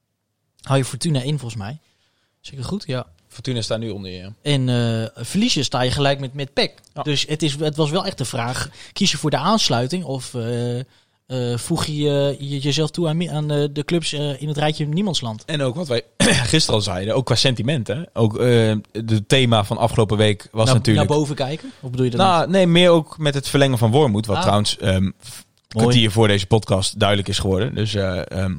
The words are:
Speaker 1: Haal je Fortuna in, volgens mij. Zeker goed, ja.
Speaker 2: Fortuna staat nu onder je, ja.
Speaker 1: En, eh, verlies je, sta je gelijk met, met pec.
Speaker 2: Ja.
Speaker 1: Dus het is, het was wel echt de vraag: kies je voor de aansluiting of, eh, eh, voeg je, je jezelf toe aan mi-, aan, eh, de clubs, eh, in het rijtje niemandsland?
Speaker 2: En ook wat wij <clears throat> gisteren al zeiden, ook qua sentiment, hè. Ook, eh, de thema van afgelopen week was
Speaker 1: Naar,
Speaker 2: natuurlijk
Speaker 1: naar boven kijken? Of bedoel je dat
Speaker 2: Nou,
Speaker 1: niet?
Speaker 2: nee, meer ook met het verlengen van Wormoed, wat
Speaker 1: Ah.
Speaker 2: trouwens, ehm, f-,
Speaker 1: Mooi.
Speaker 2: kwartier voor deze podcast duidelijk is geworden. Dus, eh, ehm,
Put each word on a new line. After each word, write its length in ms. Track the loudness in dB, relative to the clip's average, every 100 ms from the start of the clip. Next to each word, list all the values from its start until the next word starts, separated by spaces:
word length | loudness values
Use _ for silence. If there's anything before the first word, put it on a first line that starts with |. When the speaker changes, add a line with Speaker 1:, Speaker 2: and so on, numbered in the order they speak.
| _ _ _ _ _ _
Speaker 1:
Haal 140 | -2 0
je 80 |
Fortuna 360 | 0 -4 -2 -2
in, 160 | -2 -4
volgens 220 | -6 -8
mij. 180 | -10 -12 _ _ _ _ _ _
Zeker 240 | -20 -12
goed, 200 | -8 -8 -6
ja. 200 | -6 -8 _ _
Speaker 2:
Fortuna 320 | -12 -6 -4
staat 160 | -2 -4
nu 120 | -4
onder 200 | -8 -10
je, 60 | -12
ja. 140 | -14 -8
Speaker 1:
En, 260 | -2 0 2
eh, 560 | 0 0 -2 -4 -8
verlies 300 | -6 -2 0
je, 80 | 0
sta 200 | 0 0
je 80 | 0
gelijk 300 | 2 2 0
met, 140 | -4
met 180 | -8 -6
pec. 220 | -2 -2 -4 _
Speaker 2:
Ja. 80 | -8
Speaker 1:
Dus 240 | -4 -2 -2
het 140 | -2
is, 120 | -2
het 220 | -2 -4 0
was 140 | 0
wel 160 | 0 -4
echt 120 | -6
de 60 |
vraag: 440 | -6 -4 -4 -4 -8 -10 -16
kies 180 | -2 -2
je 60 | 0
voor 140 | -2
de 60 | 0
aansluiting 680 | 2 2 2 0 0 -4
of, 300 | -6 -8 -8
eh, 440 | -6 -4 -4 -4 -6
eh, 40 | -8 _ _ _ -10 -4 -2 -4
voeg 260 | -2 -4
je, 520 | -2 -2 0 2 0 -2
je 200 | -6 -4
jezelf 320 | -2 0 -2
toe 180 | 0 -2
aan 80 | 0
mi-, 120 | -2
aan, 200 | -4 -2
eh, 140 | 0 -2
de 120 | -2
clubs, 280 | -2 -2 -2
eh, 280 | -4 -4 -4
in 60 | -4
het 80 | -2
rijtje 300 | -2 -2 -2
niemandsland? 580 | -2 0 -2 -4 -8
Speaker 2:
En 180 | -6 -2
ook 120 | -2
wat 140 | -4 -2
wij 140 | -4 -4 0
<clears throat> 360 | 2 2 2
gisteren 220 | 2 2
al 60 | 0
zeiden, 340 | 0 -4 -2
ook 120 | 0 2
qua 80 |
sentiment, 520 | 2 2 0 0 -2 -2
hè. 160 | -6 -6
Ook, 260 | 0 0 2
eh, 360 | 2 4 4 0 -4
de 340 | -8 0 0 2
thema 380 | 2 4 2
van 120 | 2 0
afgelopen 380 | 0 2 2 4
week 320 | 2 2 -4
was 140 | 0 4
Speaker 1:
Naar, 80 |
Speaker 2:
natuurlijk 340 | 4 4 4 4
Speaker 1:
naar 80 | 2
boven 160 | 0
kijken? 380 | -2 -4 -6 -12 -14
Of 100 | -8
bedoel 140 | -2
je 60 | 0
dat 100 | 2
Speaker 2:
Nou, 200 | 4 4
Speaker 1:
niet? 100 | 2
Speaker 2:
nee, 160 | 4 6
meer 240 | 6 6
ook 280 | 6 2 -4
met 160 | -2
het 140 | -2 0
verlengen 300 | 2 2 4
van 120 | 4
Wormoed, 360 | 4 4 2 0
wat 100 | 0
Speaker 1:
Ah. 60 |
Speaker 2:
trouwens, 360 | 2 2 0 -2
ehm, 320 | 0 2 0 -2
f-, 200 | -14 -20 -20 _ _
Speaker 1:
Mooi. 180 | 0 4
Speaker 2:
kwartier 240 | 6 4
voor 180 | 4 4
deze 180 | 4 2
podcast 520 | 0 2 0 0 0
duidelijk 300 | 0 2 0
is 100 | -2
geworden. 360 | 0 0 0
Dus, 200 | -2 -2
eh, 360 | -2 -2 -4 -6
ehm, 260 | -4 -4